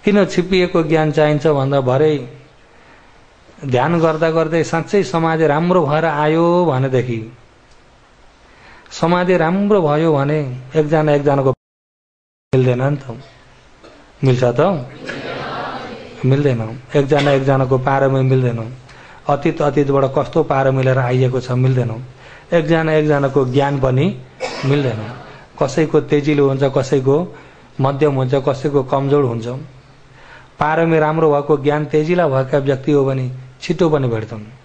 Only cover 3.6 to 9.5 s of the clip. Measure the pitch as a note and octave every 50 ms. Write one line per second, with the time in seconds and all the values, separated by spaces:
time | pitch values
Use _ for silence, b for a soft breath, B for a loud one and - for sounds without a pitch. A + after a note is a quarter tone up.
3.6 | - C#3 B2 A#2+ B2+ D#3 F3 E3+ D#3+ E3 D#3+ D#3 E3 D#3+ D#3+ E3 D#3+ D#3 D#3+ E3
4.6 | D3+ - - E3 D#3+ - - G3+ F#3 - - E3 E3 E3 D#3+ D#3+ D#3+ D3+ C#3+ D3+
5.6 | E3+ F3 F#3 F#3 D#3+ C3+ D3 D#3 D#3+ E3 D3+ D3 D3+ D3+ D#3+ E3 E3+ E3+ F3 F3
6.6 | F3+ D#3+ C#3 B2+ C3 C3+ B2+ B2+ A#2 B2+ A#2 A2+ A2 A2+ B2+ - - _ _ _
7.6 | _ _ - - _ - _ _ _ _ _ _ - - _ B B B B B
8.6 | B B B B B B - - - E3 F3 F3+ F3+ F3+ F#3 F3 D#3+ D#3+